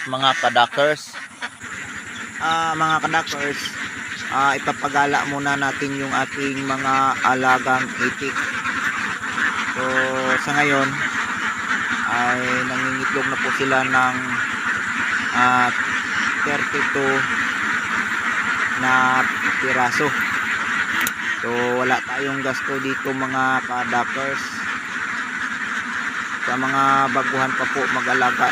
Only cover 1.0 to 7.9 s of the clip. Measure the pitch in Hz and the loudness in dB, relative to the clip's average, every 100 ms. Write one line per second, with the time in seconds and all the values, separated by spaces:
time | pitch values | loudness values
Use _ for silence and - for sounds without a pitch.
1 | - - - - 240 - - - - - | -6 -14 -14 -10 -12 -10 -12 -12 -10 -12
2 | - - 226 - 156 165 165 160 160 156 | -12 -12 -12 -4 0 2 2 2 2 2
3 | 151 160 156 143 143 143 - - - - | 2 2 0 -2 -2 -4 -6 -6 -8 -8
4 | - - - 131 139 139 - 120 143 139 | -8 -8 -2 4 4 4 0 -2 2 4
5 | 143 143 143 143 143 143 139 131 139 139 | 4 4 2 -2 0 2 0 0 -2 -2
6 | 135 131 135 139 139 135 135 135 135 135 | 0 0 0 -2 -2 -2 -2 0 2 4
7 | 135 120 - 131 131 127 127 127 127 | 4 4 4 4 6 4 4 2 0